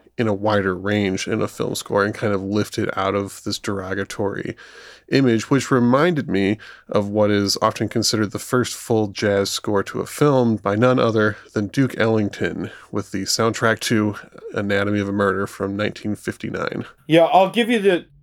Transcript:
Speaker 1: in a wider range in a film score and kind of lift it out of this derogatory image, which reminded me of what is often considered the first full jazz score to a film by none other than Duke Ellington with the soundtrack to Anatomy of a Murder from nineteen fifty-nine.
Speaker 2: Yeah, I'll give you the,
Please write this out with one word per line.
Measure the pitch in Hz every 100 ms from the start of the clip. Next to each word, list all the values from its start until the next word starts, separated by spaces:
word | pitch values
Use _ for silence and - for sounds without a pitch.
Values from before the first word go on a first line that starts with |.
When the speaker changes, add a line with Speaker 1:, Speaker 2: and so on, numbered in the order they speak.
| _ -
Speaker 1:
in | 113
a |
wider | 101 104 104 95 92
range | 95 104 101 95 -
in | 107
a | 104
film | - 107
score | - - 110
and | 101
kind | 107 113
of | 101
lift | 95 104 101 -
it | 101 98
out | 98
of | 98 98 -
this | - 101
derogatory | - 98 92 98 98 - 101 98 - - - - - - -
image, | 135 135 113 -
which | 139 -
reminded | 131 120 131 170 160 -
me | 95 98 107 - - -
of | - 101
what | 104 104
is | 104 101 -
often | 110 - 107
considered | 117 104 107 104
the | 104
first | - 127 117
full | - - 113 104
jazz | 101 107 101 98
score | - - 101
to | 95 -
a | 95
film | - 147 135 120 107
by | 98 101
none | 127 127
other | 117 110 107 101 -
than | 113 101
Duke | - 131 -
Ellington | 113 110 101 - 90 80 95 - -
with | 107 98
the | 98
soundtrack | 98 - 113 107 117 110
to | - 110 104 98 - - -
Anatomy | - 101 101 101 104
of | 98
a |
Murder | 101 101 95 98
from | - 98 101
nineteen | 104 - 110
fifty-nine. | 101 - - 110 90 82 - - - -
Speaker 2:
Yeah, | 156
I'll | 165 170 190
give | 185 233
you | 240
the, | 196 175 - _